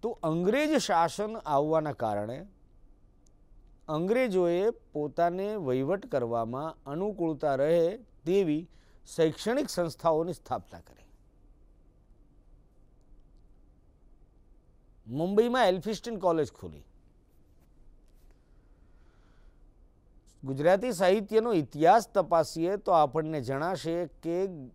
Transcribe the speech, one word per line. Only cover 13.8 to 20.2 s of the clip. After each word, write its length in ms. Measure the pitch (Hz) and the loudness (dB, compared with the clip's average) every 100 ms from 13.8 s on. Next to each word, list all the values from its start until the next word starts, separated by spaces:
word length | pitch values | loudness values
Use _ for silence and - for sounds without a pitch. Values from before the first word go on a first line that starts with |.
| _ _ - - - _ - - _ - _ - - | _ _ -20 -20 -20 _ -20 -20 _ -20 _ -20 -10
મુંબઈમાં 600 | 127 170 208 240 254 214 | -4 0 4 4 4 4
એલ્ફિસ્ટન 480 | 185 196 208 - 220 | 2 -2 -6 -6 -2
કોલેજ 340 | 185 165 143 | 0 2 0
ખુલી. 320 | - 90 73 - - _ _ _ _ _ - - _ - - - - - - _ - _ - - - - _ - - - - - _ - _ _ - | -4 -16 -16 -20 -20 _ _ _ _ _ -20 -20 _ -20 -20 -20 -20 -20 -20 _ -20 _ -20 -20 -20 -20 _ -20 -20 -20 -20 -20 _ -20 _ _ -20